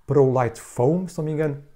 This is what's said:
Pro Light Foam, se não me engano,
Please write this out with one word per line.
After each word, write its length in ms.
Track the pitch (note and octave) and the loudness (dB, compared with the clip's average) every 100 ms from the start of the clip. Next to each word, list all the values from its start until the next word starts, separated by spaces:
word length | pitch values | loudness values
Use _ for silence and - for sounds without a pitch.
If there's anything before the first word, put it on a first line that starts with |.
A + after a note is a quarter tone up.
| - | -2
Pro 260 | C#3 C3 | 4 4
Light 260 | B2+ A#2+ - | 4 0 -4
Foam, 480 | - - C3 F3 F3+ | -16 -2 0 0 -4
se 120 | - | -8
não 60 | D#3 | -6
me 60 | |
engano, 300 | D3+ D#3 C#3 - | -2 -4 -4 -14